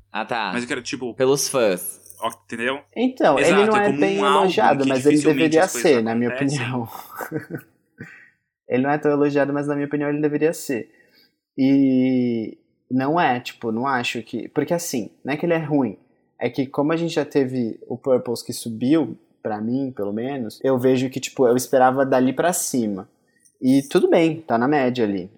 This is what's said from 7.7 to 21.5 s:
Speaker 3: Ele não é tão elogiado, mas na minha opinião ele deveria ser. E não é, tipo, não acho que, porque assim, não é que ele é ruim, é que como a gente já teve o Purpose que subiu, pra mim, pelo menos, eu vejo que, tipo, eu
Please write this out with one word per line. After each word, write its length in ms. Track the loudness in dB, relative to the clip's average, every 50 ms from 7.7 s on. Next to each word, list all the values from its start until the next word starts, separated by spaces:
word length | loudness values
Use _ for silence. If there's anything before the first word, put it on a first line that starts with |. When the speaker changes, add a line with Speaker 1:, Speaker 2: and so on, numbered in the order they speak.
| _ _ _ _ _ _ -20 -20 -20 -20 -20 _ _ _ _ _ _ _ _ -2
Speaker 3:
Ele 120 | -2 0
não 80 | 0 0
é 80 | 0 0
tão 120 | 2 0
elogiado, 400 | 2 2 2 2 2 0 0 0
mas 160 | -2 -4 -4
na 80 | -4 -4
minha 120 | -4 -4
opinião 240 | -4 -4 -4 -2 -2
ele 100 | -2 -2
deveria 320 | -2 -2 0 0 0 0
ser. 380 | -2 -4 -6 -6 -6 -6 -6 -10 _ _ _ _ _ _ _ _ _ _ _ _ _
E 1000 | 0 2 4 4 4 4 4 4 2 2 2 2 0 0 0 -2 -4 -4 -6 -10 _ _ _ _ _ _ _
não 280 | -2 -2 0 0 2 2
é, 220 | 2 2 0 -2
tipo, 320 | -4 -10 -12 -8 -6 -4
não 140 | -4 -2 -2
acho 360 | -2 -2 -2 -2 -4 -6 -8
que, 240 | -8 -8 -8 -8 -10 -4
porque 240 | -4 -4 -2 -2 -2
assim, 360 | -4 -4 -4 -6 -6 -6 -8 -12 _ -8
não 80 | -6
é 60 | -4 -4
que 80 | 0
ele 80 | 0 0
é 40 | 0
ruim, 380 | 0 0 0 0 0 0 -4 -10 _ _ _ _ _ _ _ -6
é 120 | -6 -4
que 160 | -2 -4 -4
como 260 | -4 -2 -2 0 0
a 40 | 0
gente 180 | -2 -2 -2 -2
já 100 | -2 -4
teve 560 | 0 0 0 0 2 0 -2 -4 -4 -6 -10 -12 -12
o 80 | -12
Purpose 480 | -6 0 0 0 0 0 -2 -6 -6 -6
que 80 | -10
subiu, 640 | -10 -8 -10 -10 -6 -4 0 2 2 2 2 -2 -6 -14 _ _ _ _
pra 160 | -8 -8 -6 -4
mim, 320 | -4 -4 -4 -4 -4 -6
pelo 220 | -6 -8 -6 -6
menos, 480 | -6 -6 -6 -6 -6 -6 -8 -10 -10 -2
eu 160 | 0 0 2 4
vejo 300 | 4 2 2 2 0 -2
que, 100 | -4 -6
tipo, 300 | -8 -6 0 2 2
eu 80 | 4